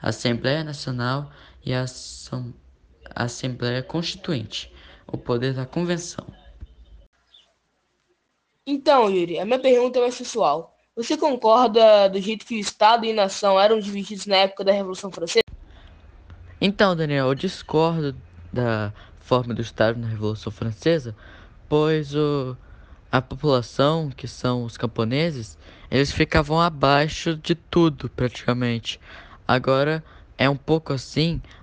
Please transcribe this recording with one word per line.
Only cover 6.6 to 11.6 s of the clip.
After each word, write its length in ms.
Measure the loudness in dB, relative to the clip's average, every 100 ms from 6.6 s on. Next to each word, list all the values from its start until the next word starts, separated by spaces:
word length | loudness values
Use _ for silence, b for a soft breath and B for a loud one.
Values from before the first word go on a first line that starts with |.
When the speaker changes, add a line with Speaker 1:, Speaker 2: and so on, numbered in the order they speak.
| -20 -20 -20 -20 _ _ _ _ _ _ _ _ _ _ _ _ _ _ _ _ -6
Speaker 2:
Então, 440 | 0 4 6 6
Yuri, 280 | 2 0 -2
a 60 |
minha 140 | -2 2
pergunta 400 | 4 4 4 2
é 40 |
mais 140 | 0 -2
pessoal. 580 | -8 0 2 0 -4 _ _ -10
Você 200 | -4 0
concorda 920 | 0 2 4 6